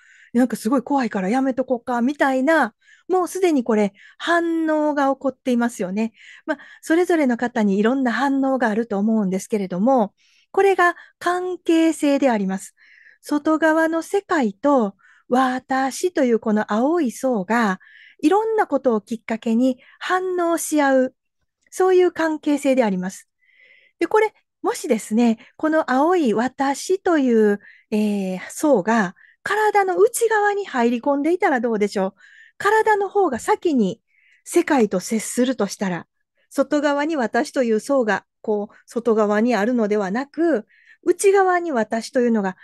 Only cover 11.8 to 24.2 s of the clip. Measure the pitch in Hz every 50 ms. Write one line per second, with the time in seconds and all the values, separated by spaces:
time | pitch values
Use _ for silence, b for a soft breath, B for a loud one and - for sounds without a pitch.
11.8 | 320 320 302 - - 285 277 277 277 262 233 208 196 185 190 196 - - b b
12.8 | b b b b b b b b - - 294 294 294 311 311 302 330 320 311 320
13.8 | 320 320 330 330 320 - - 403 - - 370 311 254 208 196 _ - 285 285 262
14.8 | 220 196 b b b b b b b - 247 254 262 254 254 254 - - 262 262
15.8 | 269 269 254 - - 359 - 330 277 240 233 220 - 226 208 214 208 - 208 214
16.8 | 240 285 339 359 302 226 - - - 262 247 208 180 175 220 240 226 202 185 B
17.8 | B B B B B B B B - 302 370 415 440 440 440 427 427 - 285 269
18.8 | - 262 226 214 - - 233 220 _ - 226 220 - 233 226 233 254 262 254 b
19.8 | b b b b - - 370 370 370 370 359 359 339 339 339 320 - - 311 302
20.8 | 285 277 269 262 254 262 - _ _ _ _ _ _ _ _ _ _ _ - -
21.8 | 370 370 370 370 359 349 - - 320 320 311 302 - 302 294 277 - 277 262 262
22.8 | 233 208 190 180 180 190 - - - _ _ b b b b b b b b b
23.8 | b b b - 339 - - 427